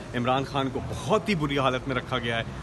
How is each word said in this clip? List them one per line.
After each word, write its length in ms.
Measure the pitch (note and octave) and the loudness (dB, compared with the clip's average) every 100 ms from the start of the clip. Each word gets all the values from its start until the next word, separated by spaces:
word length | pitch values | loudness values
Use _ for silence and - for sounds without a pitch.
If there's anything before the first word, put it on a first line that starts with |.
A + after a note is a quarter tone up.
| - B2 | -6 0
इमरान 280 | A#2+ C3 | 2 2
खान 260 | C3+ C#3+ C3+ | 2 0 0
को 100 | B2+ | -2
बहुत 500 | - - A#2+ G#3 G#3 | -4 -4 2 2 2
ही 60 | F#3+ | 0
बुरी 200 | D3 C#3+ | 0 2
हालत 300 | C3 B2+ C3 | 2 2 0
में 80 | B2+ | -2
रखा 220 | A#2+ B2+ | -2 -2
गया 200 | A#2 A#2 | 0 -2
है 80 | A2 - | -2 -6